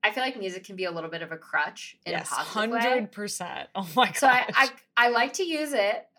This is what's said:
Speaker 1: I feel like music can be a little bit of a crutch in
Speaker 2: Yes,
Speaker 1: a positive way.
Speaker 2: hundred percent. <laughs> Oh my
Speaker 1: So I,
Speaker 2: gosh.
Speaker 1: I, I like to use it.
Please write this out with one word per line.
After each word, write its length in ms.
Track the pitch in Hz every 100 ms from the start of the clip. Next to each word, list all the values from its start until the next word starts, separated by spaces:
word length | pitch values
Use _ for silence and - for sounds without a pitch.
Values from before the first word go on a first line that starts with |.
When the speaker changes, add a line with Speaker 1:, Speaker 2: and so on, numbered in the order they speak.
Speaker 1:
I 80 | 214
feel 120 | 214
like 140 | 262 262
music 260 | 190 185
can 120 | 185 190
be 100 | 185
a 60 |
little 180 | 170 160
bit 120 | 165
of 80 | 165
a 60 | 160
crutch 600 | - 151 151 196 - - -
in 60 |
Speaker 2:
Yes, 200 | - -
Speaker 1:
a 40 | 139
positive 360 | 147 214 220
way. 80 | 233
Speaker 2:
hundred 320 | 240 254 208
percent. 580 | - 202 - 175 - -
<laughs> 40 | -
Oh 140 | 185 160
my 160 | 233
Speaker 1:
So 140 | - 269
I, 180 | 247 247
Speaker 2:
gosh. 80 | -
Speaker 1:
I, 500 | 269 - _ - 240
I 40 |
like 240 | 233 262
to 100 | 277
use 300 | 359 320 302
it. 340 | 277 202 220 -